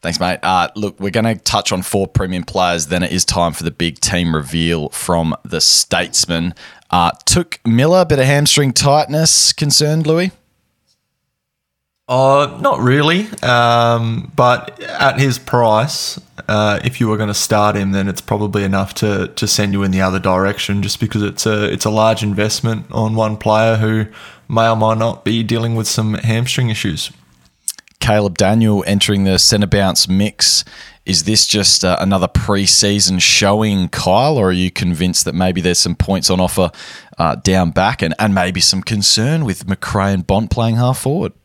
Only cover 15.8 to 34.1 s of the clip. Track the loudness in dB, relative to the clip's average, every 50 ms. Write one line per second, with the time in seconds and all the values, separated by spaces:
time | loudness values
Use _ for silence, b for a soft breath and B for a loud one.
15.8 | 2 0 -4 -6 -8 -8 -10 -12 -18 _ _ -14 -6 -2 0 0 2 0 0 -2
16.8 | -4 -4 -2 -2 -2 0 0 -2 -2 -4 -2 -4 -2 0 2 2 2 2 2 0
17.8 | -2 -2 -2 -2 -2 -2 -4 -8 -4 -4 -2 -2 -2 -2 -2 -2 -2 0 -2 -2
18.8 | -2 -4 -4 -4 -2 -2 0 -2 -4 -6 -4 -6 -4 -2 0 0 0 0 0 0
19.8 | 0 0 0 2 0 0 0 0 0 0 2 2 2 0 -2 -4 -4 -4 -2 -2
20.8 | -2 -4 -4 -4 -4 -2 -2 -2 -2 -2 -4 -2 -2 0 0 0 0 -2 -2 -2
21.8 | -2 0 2 2 2 2 2 0 -2 -2 0 0 0 -2 -2 -2 -2 -2 -4 -4
22.8 | -8 -8 -4 -2 -2 0 0 0 0 0 -2 -2 0 2 2 4 4 2 2 2
23.8 | 2 0 0 0 -2 -4 B B B B B B B B 0 2 2 2 2 2
24.8 | 2 0 2 0 0 -2 -4 -4 -4 -2 -2 -2 0 -2 -2 -2 0 -2 -2 -2
25.8 | -2 -2 -2 -2 0 0 -2 -2 0 0 0 0 0 -2 -2 -2 0 -2 -2 -2
26.8 | -2 -4 -4 -4 -8 -10 -12 -18 _ _ _ _ _ _ _ _ _ -10 -10 -10
27.8 | _ _ _ _ 0 2 2 2 2 0 0 0 0 2 4 4 4 4 4 2
28.8 | 2 0 0 0 2 2 2 2 2 2 2 4 4 4 4 2 2 2 2 2
29.8 | 2 2 0 0 0 0 2 0 0 0 -2 -2 -2 0 0 0 -2 B B B
30.8 | B B B B B -2 -2 -2 0 0 0 0 0 0 0 0 2 2 2 2
31.8 | 2 0 0 0 0 0 2 2 0 0 0 -2 -2 0 -2 0 0 2 2 2
32.8 | 2 2 2 0 0 0 0 0 0 2 2 2 2 2 2 2 2 0 0 0
33.8 | 0 -2 -4 -4 0 2